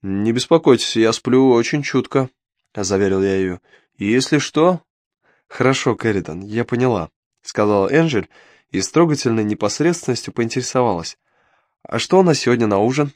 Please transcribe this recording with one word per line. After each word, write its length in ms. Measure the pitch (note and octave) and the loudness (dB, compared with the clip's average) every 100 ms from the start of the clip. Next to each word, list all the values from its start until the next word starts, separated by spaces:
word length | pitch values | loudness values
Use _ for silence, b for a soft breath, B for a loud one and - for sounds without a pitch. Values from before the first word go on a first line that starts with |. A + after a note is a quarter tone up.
«Не 300 | G2 G2 G#2+ | -6 -4 -2
беспокойтесь, 640 | A#2 - E3 D#3+ B2 - A2+ | -2 0 2 4 2 2 0
я 160 | A2+ | 2
сплю 380 | A2+ - B2+ C3 | 0 0 4 4
очень 320 | A#2+ A#2+ D3+ | 4 2 -4
чутко», 460 | C#3 C3+ B2 C#3 B2+ _ _ _ _ | -2 -4 -2 -4 -4 _ _ _ _
заверил 480 | - F#2+ G2 G2 F#2+ | -10 -2 0 2 2
я 140 | G2 F#2+ | 0 0
ее. 220 | F#2+ F2+ b b b _ | -2 -6 b b b _
«И 100 | G2+ | 0
если 320 | A#2+ C3 D3+ | 0 2 -2
что?» 420 | - - E3 F3 _ _ _ _ _ _ _ | 0 0 2 0 _ _ _ _ _ _ _
«Хорошо, 460 | - B2 C3+ - | -2 0 0 -2
Кэрридон, 480 | A2 A2+ G2 E2 E2 | -2 -2 -2 -6 -12
я 220 | G2 A2 | -8 -6
поняла», 460 | A#2+ A#2+ B2+ G#2+ D#2+ _ _ _ | -4 0 0 0 -6 _ _ _
сказала 500 | - - G#2 G#2 G2 | -10 -2 2 2 2
Энджель 360 | C#3+ E3 B2 - b b b b | 2 2 -2 -6 b b b b
и 100 | G2 | -6
с 100 | F#2+ | -2
трогательной 540 | D3+ E3+ D3 B2 A2+ | 2 2 2 0 0
непосредственностью 880 | G#2 G#2+ G#2 - D#3 E3+ - A#2+ - | -2 -2 -4 0 -2 0 -4 -6 -6
поинтересовалась. 840 | - A#2 B2+ B2 C3 A#2+ F2+ E2 - _ _ _ _ _ _ | -6 -4 -4 -4 0 0 0 -6 -14 _ _ _ _ _ _
«А 160 | - A2+ | -8 -8
что 200 | - F#3 | 0 2
у 40 | |
нас 160 | F#3 C#3+ | 4 2
сегодня 280 | - A#2+ A2+ | 2 2 2
на 120 | G2 | 2
ужин?» 340 | A2 C3 D3 | 2 0 -2